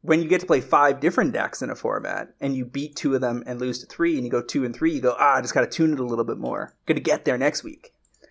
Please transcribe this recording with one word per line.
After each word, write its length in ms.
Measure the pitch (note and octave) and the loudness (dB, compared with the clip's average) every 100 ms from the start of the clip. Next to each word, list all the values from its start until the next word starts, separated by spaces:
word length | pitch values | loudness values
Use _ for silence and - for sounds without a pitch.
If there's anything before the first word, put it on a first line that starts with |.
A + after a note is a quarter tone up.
when 200 | D3 D#3+ | 2 0
you 60 | D#3+ | 4
get 120 | F3 | 0
to 40 | F3+ | 4
play 140 | C#3+ | 0
five 400 | - D3+ C#3+ C#3 | 4 4 4 4
different 320 | D#3+ F#3+ F3 | 0 2 0
decks 300 | A2 G#2 - | 0 -4 -6
in 80 | B2 | -8
a 40 | |
format, 600 | A2 A2+ G#2 G2 F#2+ - _ | -4 -4 -4 -4 -8 -10 _
and 160 | C#3 | -4
you 120 | C3 B2 | -4 -4
beat 280 | C#3 D3 | -6 -8
two 200 | - C#3+ | -4 0
of 80 | C3 | 2
them 200 | B2 A#2+ A#2+ | 0 -2 -6
and 120 | B2 | -6
lose 200 | B2+ B2 | -4 -6
to 80 | - | -10
three, 300 | - E3+ D3+ | -2 0 0
and 80 | |
you 60 | A#2+ | 0
go 120 | B2 | -2
two 200 | A#2+ D3 | -2 -2
and 140 | B2 A#2 | -2 0
three, 160 | D#3+ | 0
you 80 | D3+ | 2
go, 160 | B2 B2 | 0 4
"Ah, 180 | C#3+ C3+ | 4 4
I 40 | |
just 140 | A#2+ | 2
gotta 120 | C#3 A#2+ | 0 0
tune 280 | - D#3+ | 2 2
it 60 | C#3+ | 2
a 40 | |
little 220 | B2 A#2 A#2 | -2 -2 -2
bit 100 | G#2+ | -2
more. 380 | A#2+ G#2 G#2 _ | -4 -6 -8 _
Gonna 160 | - C#3+ | -2 -2
get 240 | B2+ - | 2 0
there 140 | - B2 | 0 0
next 260 | C#3 - | 0 -2
week." 300 | A2+ - - _ _ _ _ | -10 -16 -20 _ _ _ _